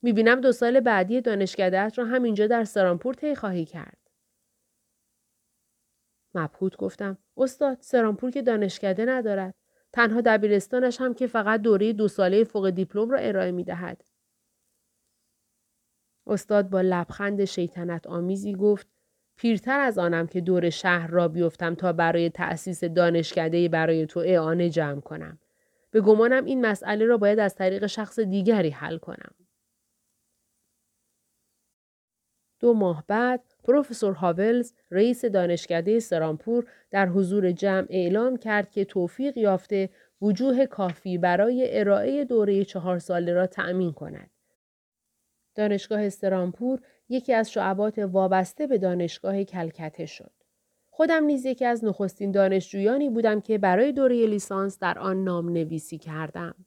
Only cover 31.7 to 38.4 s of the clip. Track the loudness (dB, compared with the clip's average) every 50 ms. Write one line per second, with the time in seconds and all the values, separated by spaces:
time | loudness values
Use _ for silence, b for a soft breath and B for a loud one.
31.7 | _ _ _ _ _ _ _ _ _ _ _ _ _ _ _ _ _ _ 2 4
32.7 | 4 4 4 0 0 -2 -4 -4 -2 0 0 0 -2 -4 _ _ _ _ _ 2
33.7 | 4 4 2 0 -4 -4 -2 -2 -2 0 0 0 0 2 2 2 2 0 0 -4
34.7 | _ _ _ _ 0 2 2 2 2 0 -2 0 2 2 2 2 0 -2 -2 -2
35.7 | -2 -2 0 2 0 0 0 0 -2 0 0 -2 -2 -6 -4 -2 -2 -2 -2 b
36.7 | b b b b 0 0 0 2 2 2 0 2 0 0 2 0 0 0 0 0
37.7 | 0 0 -2 -2 -2 -2 0 0 0 0 0 0 -2 -4